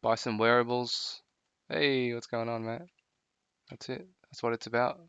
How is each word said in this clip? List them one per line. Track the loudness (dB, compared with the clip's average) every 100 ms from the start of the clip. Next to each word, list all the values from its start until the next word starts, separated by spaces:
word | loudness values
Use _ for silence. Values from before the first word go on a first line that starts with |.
Buy | 2
some | 0 0 2
wearables. | 6 6 4 0 -2 -4 -6 -10 _ _ _ _ _
Hey, | 0 2 2 0
what's | -2 -4
going | -4 -2
on, | -4
Matt? | -4 -8 -10 _ _ _ _ _ _ _ _
That's | -16 -10
it. | -10 -10 _ _
That's | -4
what | -2
it's | -2 -2
about. | 0 0 -2